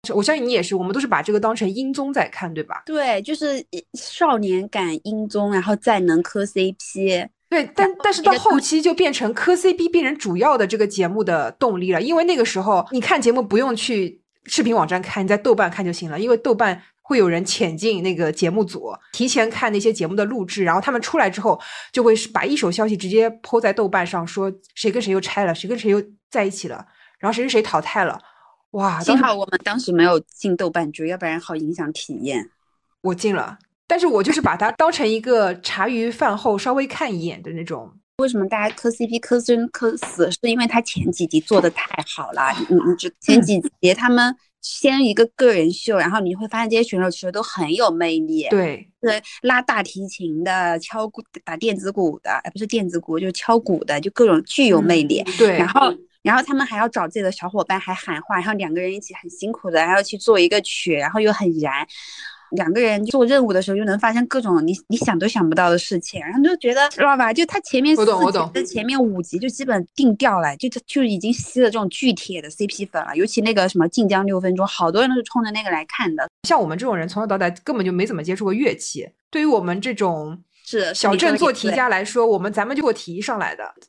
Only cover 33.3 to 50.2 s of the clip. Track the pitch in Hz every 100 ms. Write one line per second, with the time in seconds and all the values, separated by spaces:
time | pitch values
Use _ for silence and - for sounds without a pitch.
33.3 | 185 113 - _ _ _ 349 349 220 196
34.3 | 311 214 170 214 - 320 330 220 220 233
35.3 | 233 196 180 - - 208 240 226 226 269
36.3 | 202 247 196 262 269 269 - 285 180 165
37.3 | 104 165 165 170 143 110 _ _ - 262
38.3 | 233 190 214 214 - 233 226 233 233 -
39.3 | 247 240 240 233 - 233 - - - 170
40.3 | 185 233 233 233 233 233 185 - 175 165
41.3 | 156 - 202 175 - - - 156 - 139
42.3 | 143 135 - - 180 170 175 180 _ -
43.3 | 240 180 196 - _ 180 196 247 240 240
44.3 | 254 _ _ - - 277 269 254 208 233
45.3 | - 254 196 160 185 - 202 165 214 185
46.3 | 185 214 226 226 226 233 185 185 175 185
47.3 | 196 226 196 156 170 - 165 170 160 160
48.3 | 160 139 196 170 139 - _ 233 214 -
49.3 | - 247 247 254 226 190 185 190 -